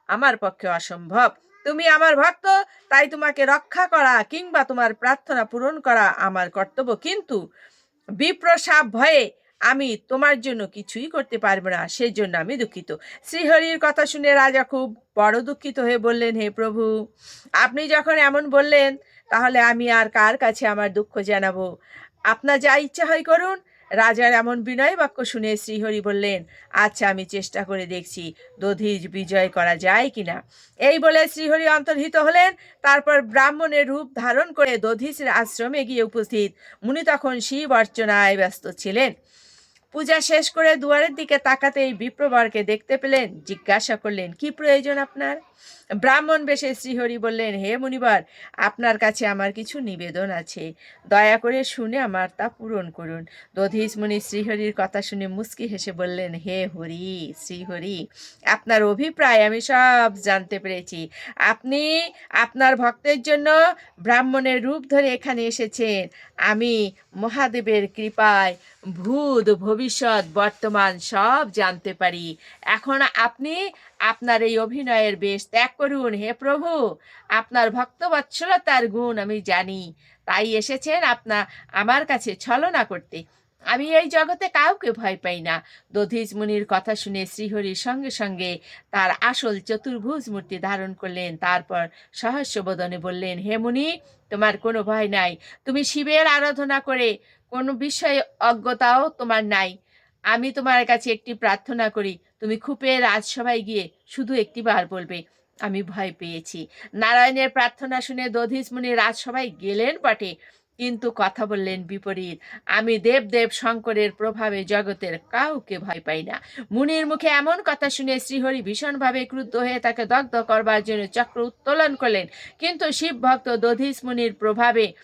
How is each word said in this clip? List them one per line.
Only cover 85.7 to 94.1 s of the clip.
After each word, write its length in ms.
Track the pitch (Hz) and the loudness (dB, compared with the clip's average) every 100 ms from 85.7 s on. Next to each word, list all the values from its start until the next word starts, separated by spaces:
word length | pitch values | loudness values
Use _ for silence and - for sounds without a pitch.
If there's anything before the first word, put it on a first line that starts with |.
| - _ | -20 _
দধিচ 420 | 202 208 233 220 | -4 -2 -2 -6
মুনির 320 | 202 208 208 208 | -6 -4 -2 0
কথা 260 | 190 220 | -2 -2
শুনে 320 | 214 202 196 190 | -6 -6 -8 -8
শ্রীহরি 480 | - 214 208 196 | -8 -8 -6 -6
সঙ্গে 360 | 190 247 262 269 | -6 -6 -6 -8
সঙ্গে 480 | - 202 180 180 175 - - _ | -8 -8 -6 -8 -8 -14 -20 _
তার 200 | 202 185 - | 0 0 0
আসল 400 | 233 254 233 196 | -2 -2 -4 -4
চতুর্ভুজ 720 | 190 220 269 247 214 302 240 | -4 -6 -6 -8 -6 -8 -8
মূর্তি 280 | 202 - 185 | -10 -10 -8
ধারণ 360 | 190 196 190 | -6 -6 -8
করলেন। 420 | 185 190 180 180 160 | -10 -10 -8 -10 -4
তারপর 520 | 180 180 175 180 170 - _ | 0 0 -2 -6 -6 -10 _
সহাস্য 480 | - 226 269 269 214 | -8 -4 -4 -6 -6
বদনে 380 | 185 180 175 180 | -6 -6 -6 -6
বললেন, 400 | 180 180 185 180 | -8 -8 -8 -8
"হে 180 | 196 220 | -4 -4
মুনি, 440 | 233 247 311 339 _ | -2 -2 -4 -6 _